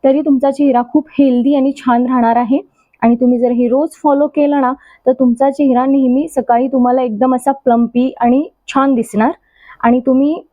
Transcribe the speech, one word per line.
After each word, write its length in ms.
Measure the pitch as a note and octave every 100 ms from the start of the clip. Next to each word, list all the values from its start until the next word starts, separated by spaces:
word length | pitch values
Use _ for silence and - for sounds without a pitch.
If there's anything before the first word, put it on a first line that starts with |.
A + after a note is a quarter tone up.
तरी 160 | C4+ C4+
तुमचा 300 | D4+ C4+ C#4
चेहरा 320 | C#4 C#4+ B3 A#3+
खूप 140 | D4+ D4+
हेल्दी 440 | - C#4 B3 B3
आणि 180 | C#4+ C4+ C4+
छान 300 | B3+ A#3+ B3
राहणार 300 | B3+ A3+ A#3
आहे. 220 | A#3 C#4 - _ _ _
आणि 140 | A3+
तुम्ही 240 | A#3 B3 B3
जर 120 | A#3+
हे 180 | A#3+ B3
रोज 200 | B3+ D#4 -
फॉलो 240 | D4+ C#4 D4
केलं 340 | D4+ D4 C#4+
ना, 120 | B3+ C#4 _ _ -
तर 60 |
तुमचा 380 | B3+ B3+ A#3 C4+
चेहरा 360 | C#4 C#4+ B3 C4
नेहमी 420 | C#4 C4 B3+ D#4
सकाळी 400 | - - A#3 C4
तुम्हाला 340 | C4 B3 B3+
एकदम 320 | B3 G#3 B3+
असा 180 | B3+ C4+
प्लम्पी 640 | C#4 - A#3 A#3 A#3+ B3+ -
आणि 280 | A#3+ B3+ E4 _ -
छान 260 | C#4 C#4
दिसणार 360 | B3+ A3 G3+ A#3 F4 _ _ - -
आणि 200 | A#3 B3
तुम्ही 460 | B3 C4 C#4+ E4+ -